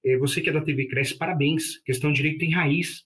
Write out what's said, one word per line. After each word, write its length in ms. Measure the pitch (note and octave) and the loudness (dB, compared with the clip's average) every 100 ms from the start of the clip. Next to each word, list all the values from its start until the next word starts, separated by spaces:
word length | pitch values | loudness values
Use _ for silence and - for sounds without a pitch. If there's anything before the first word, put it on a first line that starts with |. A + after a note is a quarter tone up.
É, 100 | C3+ B2+ | 2 2
você 200 | C#3 - | 2 0
que 100 | C3+ | 0
é 40 | |
da 80 | D3+ | 0
T 100 | D#3 | 0
V 140 | C3+ | -2
Cresce, 320 | C3 C3 C3 - | -2 -2 -2 -2
parabéns. 640 | E3 E3+ C#3+ D#3+ - - | -2 2 2 2 -2 -8
Questão 320 | - B2+ D3+ | -4 0 0
de 60 | C#3 | 2
Direito 200 | D3+ D#3 | 0 0
tem 140 | E3+ | 0
raiz. 520 | E3+ D3+ D#3 F3 - | 2 2 0 -2 -8